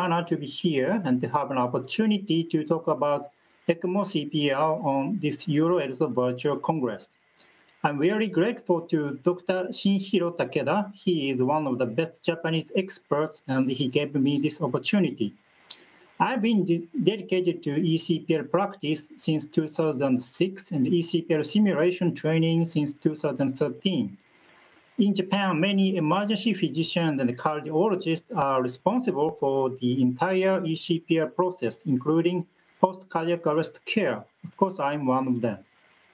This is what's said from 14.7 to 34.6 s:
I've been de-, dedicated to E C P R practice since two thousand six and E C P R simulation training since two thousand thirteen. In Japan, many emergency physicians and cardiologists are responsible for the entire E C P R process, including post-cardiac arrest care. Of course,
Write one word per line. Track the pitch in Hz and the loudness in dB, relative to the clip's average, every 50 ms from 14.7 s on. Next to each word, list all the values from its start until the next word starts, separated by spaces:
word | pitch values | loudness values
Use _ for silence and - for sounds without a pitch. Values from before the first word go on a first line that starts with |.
| 127 143 - - - 208 180 143 - - - - - - _ _ _ _ _ - - - - - _ - - - _ - | -2 -2 0 2 2 4 2 2 0 -2 -4 -4 -4 -8 _ _ _ _ _ -16 -16 -16 -16 -20 _ -20 -20 -20 _ -2
I've | 170 202 254 247 | 0 0 2 0
been | 202 226 233 202 170 | 2 2 2 2 2
de-, | 165 170 170 165 - - 294 190 180 | 2 0 -2 -2 -4 -4 0 2 2
dedicated | 214 214 185 - 190 185 180 175 170 170 - | 2 0 -2 -2 -2 0 2 0 -2 -2 -4
to | 151 139 147 | -2 0 0
E | 185 165 160 160 | 2 2 2 2
C | - - 170 160 | 2 0 -2 -2
P | - - 165 156 | 0 0 -2 -2
R | 131 | 0
practice | - - 175 196 - - - - 147 156 151 - - - - | 0 0 0 0 -2 -4 -6 -4 -4 -4 -4 -4 -10 -8 -4
since | - - 160 151 151 | -2 0 0 0 -2
two | 147 - - 156 151 | 0 0 0 0 0
thousand | - - 160 156 147 127 139 135 127 123 | -2 0 0 0 0 0 2 2 2 2
six | 123 - - - 180 190 185 - - - | 0 -4 -2 -2 -2 -2 -2 -6 -8 -4
and | 175 147 127 147 | -2 0 2 2
E | 175 170 | 2 2
C | 170 - - 165 160 | 0 0 0 -2 0
P | - 165 | 0 0
R | 151 151 | 0 0
simulation | 151 - 208 214 202 175 143 160 180 180 180 185 175 165 | 2 2 4 4 4 4 4 2 2 2 2 0 0 0
training | - - 156 160 165 160 165 165 165 165 | 0 -2 0 2 2 2 2 2 2 0
since | 165 - 160 147 147 147 | 0 0 0 0 -2 -4
two | - - 165 151 | -2 -2 -2 -2
thousand | 147 - 151 131 - 139 131 131 - | 0 -2 -4 -2 0 0 -2 0 0
thirteen. | 156 143 120 - - 196 185 139 107 98 95 - _ _ _ _ _ - - - - _ _ _ _ _ _ - | -2 -2 -2 -2 -2 -2 0 0 -2 -4 -6 -12 _ _ _ _ _ -20 -20 -20 -20 _ _ _ _ _ _ 0
In | 208 202 190 | 2 2 2
Japan, | - 185 185 - 196 202 190 175 151 | 0 0 -2 -2 0 0 0 2 2
many | 170 202 202 196 196 190 190 | 2 2 2 2 2 2 2
emergency | 180 156 151 170 196 208 202 220 196 - 233 202 | 2 2 2 2 2 2 0 -2 0 0 0 0
physicians | - - 151 127 156 160 - - 180 170 160 147 135 | 0 -2 -2 0 -2 -2 0 0 0 0 2 2 2
and | 131 120 120 123 | 0 0 -2 -2
cardiologists | - 156 151 151 139 151 156 156 190 220 196 180 - - 165 160 - _ 247 | -2 -2 -2 -2 -4 -2 0 2 2 2 2 0 0 -2 -2 -2 -4 _ -2
are | 175 143 139 135 131 127 | 0 0 2 2 2 0
responsible | 127 127 - - 180 214 247 247 233 151 139 147 160 151 - | 0 -4 -2 0 0 2 2 0 0 0 0 0 0 0 0
for | - 139 135 135 135 131 | 0 0 2 2 0 0
the | 127 127 123 123 123 135 | -2 0 0 0 2 4
entire | 127 123 123 123 160 185 190 190 185 190 190 185 - | 2 2 2 0 0 0 2 2 2 2 2 2 0
E | 160 160 | -2 -2
C | 160 - - 170 165 | -4 -2 -2 -2 -2
P | 165 - 160 165 | 0 0 2 2
R | 156 151 | 2 0
process, | - - 180 180 180 - - 113 - - - | 0 0 0 0 -2 -2 -4 -4 -4 -4 -2
including | 165 131 123 123 147 156 165 165 175 180 180 170 - _ _ _ _ _ _ | -2 -2 0 0 2 2 2 2 2 0 0 -2 -6 _ _ _ _ _ _
post-cardiac | - 185 190 190 - - - 165 165 170 175 170 170 | 0 0 0 -6 -12 -6 -4 -2 -2 0 -2 -2 0
arrest | 160 151 160 160 156 - - - | 0 0 0 0 -2 -6 -10 -10
care. | - - 220 190 143 117 107 - - _ _ - | -4 -2 0 0 0 -2 -4 -6 -12 _ _ -18
Of | - - | -18 -4
course, | - | -2